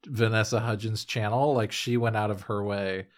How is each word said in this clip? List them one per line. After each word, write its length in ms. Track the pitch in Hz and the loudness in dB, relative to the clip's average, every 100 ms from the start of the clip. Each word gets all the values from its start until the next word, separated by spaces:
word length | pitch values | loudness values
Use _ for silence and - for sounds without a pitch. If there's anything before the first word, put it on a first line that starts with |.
| - | -6
Vanessa 500 | 117 113 110 104 113 | 2 4 4 2 0
Hudgens 460 | 117 101 110 110 | 0 -2 -4 -4
channel. 500 | - 117 104 120 147 | -4 -4 0 2 2
Like, 160 | 127 107 | 2 0
she 260 | - 123 120 | -2 0 2
went 200 | 117 107 | 2 2
out 160 | 107 | 0
of 100 | 101 | -2
her 220 | - 104 | -4 -4
way 420 | 101 101 98 95 - | -2 -2 -2 -4 -8